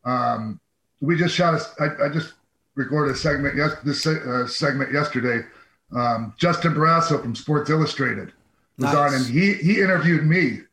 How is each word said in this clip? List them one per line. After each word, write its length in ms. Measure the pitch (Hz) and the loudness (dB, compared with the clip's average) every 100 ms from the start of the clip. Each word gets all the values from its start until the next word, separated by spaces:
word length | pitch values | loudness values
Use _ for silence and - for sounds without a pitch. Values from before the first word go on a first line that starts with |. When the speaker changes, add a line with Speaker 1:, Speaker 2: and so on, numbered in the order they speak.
| 127 | -2
Speaker 1:
um, 540 | 127 120 113 110 104 _ _ _ _ | -2 -2 -4 -6 -12 _ _ _ _
we 160 | 143 170 | -2 0
just 180 | 170 - | 0 2
shot 180 | 175 156 | 2 0
a 20 | |
s-, 180 | - - | -4 -4
I, 260 | 147 - 143 | -6 -2 -2
I 40 | |
just 240 | 156 - - _ _ _ - | -2 -6 -14 _ _ _ -8
recorded 400 | 127 147 143 127 | -2 0 0 0
a 20 | |
segment, 380 | 156 143 143 135 | -2 0 -2 0
yes-, 180 | 151 147 | -2 -2
this, 240 | 143 147 160 | -4 -2 0
uh, 400 | 156 131 123 123 | -2 -2 -4 -2
segment 460 | - 147 135 135 | -2 -2 0 -2
yesterday. 500 | 139 135 127 123 117 113 - - _ _ | -2 0 -2 0 -2 -4 -18 -20 _ _
Um, 400 | 123 120 113 113 - | -2 0 0 -4 0
Justin 360 | 175 165 170 | 0 2 0
Barrasso 480 | 151 160 165 - 147 | 2 4 4 2 0
from 140 | 117 110 | -2 -8
Sports 340 | - 147 147 | -2 -2 2
Illustrated 640 | 160 151 - 127 104 85 _ _ _ _ - | 0 0 0 -4 -4 -10 _ _ _ _ -4
was 160 | 135 | 0
Speaker 2:
Nice. 20 | 143 | 2
Speaker 1:
on, 180 | 143 | 2
and 120 | 135 123 | 2 0
he, 280 | 127 196 196 | 2 2 2
he 260 | 160 208 | 2 2
interviewed 440 | 190 180 156 160 151 | 2 2 2 2 4
me 360 | 175 139 101 - | 2 2 -2 -12